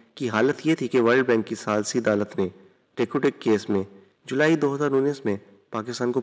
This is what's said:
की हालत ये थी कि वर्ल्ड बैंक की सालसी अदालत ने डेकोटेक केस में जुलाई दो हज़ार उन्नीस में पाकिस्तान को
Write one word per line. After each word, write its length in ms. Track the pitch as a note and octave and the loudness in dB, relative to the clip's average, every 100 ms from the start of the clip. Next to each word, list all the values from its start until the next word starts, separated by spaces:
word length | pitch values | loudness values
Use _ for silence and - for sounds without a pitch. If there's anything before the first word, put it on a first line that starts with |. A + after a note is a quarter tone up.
| _ - | _ -6
की 100 | B2+ | -2
हालत 380 | G#2+ B2+ C#3+ D3+ | 2 2 0 -2
ये 100 | D#3+ | -2
थी 120 | B2 | 0
कि 120 | B2+ | 2
वर्ल्ड 280 | A#2 C3 B2 | 4 4 4
बैंक 180 | A2+ G#2 | 0 0
की 100 | A2+ | -6
सालसी 420 | - G#2+ G#2 B2+ | -2 -2 0 -2
अदालत 380 | A2+ G#2 G#2 - | 0 0 -2 -4
ने 60 | F#2 - - _ _ - | -6 -6 -20 _ _ -4
डेकोटेक 420 | A#2 C#3+ C#3 - | -2 0 0 0
केस 300 | A#2+ G#2+ - | 0 0 0
में 160 | G2 G2 - - _ - | -4 -4 -12 -20 _ -6
जुलाई 280 | C3 D3+ D#3+ | 0 2 2
दो 180 | C#3+ | 0
हज़ार 180 | C#3 D3 | 0 0
उन्नीस 340 | C3+ C#3 C#3 A2+ | 0 0 -2 -4
में 120 | G2+ - _ _ | -4 -8 _ _
पाकिस्तान 400 | A2+ A2+ A#2 B2 | -8 -8 -4 -2
को 80 | B2 | -2